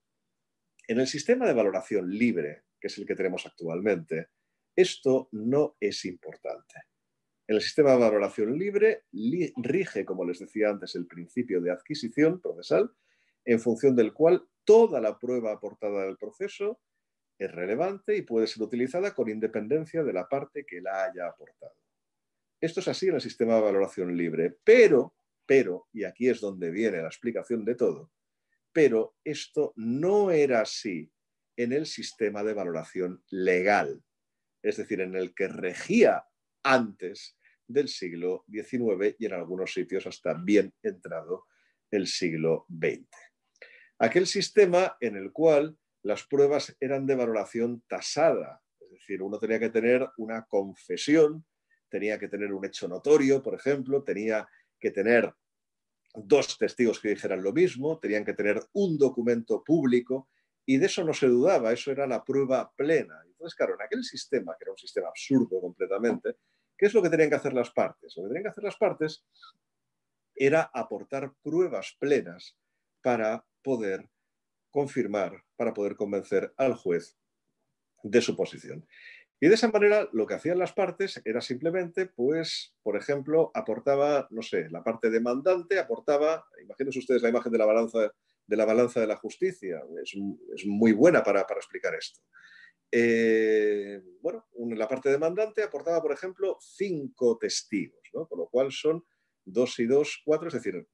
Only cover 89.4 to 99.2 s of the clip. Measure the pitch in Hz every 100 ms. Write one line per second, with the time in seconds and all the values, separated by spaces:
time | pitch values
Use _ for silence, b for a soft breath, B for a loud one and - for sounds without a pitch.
89.4 | 185 180 95 80 67 85 - 98 98 -
90.4 | - - 101 101 113 104 170 131 101 98
91.4 | - - - - 92 80 - - _ B
92.4 | B B B B _ 120 117 113 113 110
93.4 | 110 110 107 104 101 101 92 - 156 226
94.4 | - - 117 110 - 131 135 139 160 185
95.4 | 214 214 208 139 165 165 151 139 185 185
96.4 | 190 - - - 196 156 135 - 120 113
97.4 | 101 - - 98 76 _ - 131 165 85
98.4 | - 123 135 - 151 170 - _